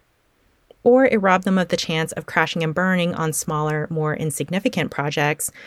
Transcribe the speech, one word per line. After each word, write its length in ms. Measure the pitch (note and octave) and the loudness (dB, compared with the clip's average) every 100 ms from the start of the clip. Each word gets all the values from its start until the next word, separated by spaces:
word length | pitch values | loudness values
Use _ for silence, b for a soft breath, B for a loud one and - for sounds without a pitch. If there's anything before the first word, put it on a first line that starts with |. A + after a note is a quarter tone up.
| _ _ _ _ _ _ _ _ | _ _ _ _ _ _ _ _
Or 200 | A#3+ B3+ | 4 6
it 160 | C4+ A3 | 6 4
robbed 240 | G3 F#3 | 4 2
them 140 | F#3+ F#3+ | 2 0
of 100 | F3 | 2
the 80 | F3 | -2
chance 360 | - D#3+ D#3+ | -2 -2 -2
of 140 | - - | -6 -4
crashing 360 | - D#3+ E3+ | 0 0 0
and 120 | D#3+ | -2
burning 400 | D#3 F#3 F3+ F3 | 0 0 2 0
on 180 | - D#3+ | -2 -4
smaller, 540 | D3+ - D3+ D3+ D3+ D3+ | -4 -4 -2 0 -2 -2
more 240 | D#3+ D3+ | -2 -2
insignificant 760 | D3 D#3 - C#3+ F#3 B3+ - D3+ | -2 -4 -4 -4 -2 -2 -2 -4
projects, 600 | - D3 D3 D3 D#3 - B | -4 -4 0 0 -2 -6 B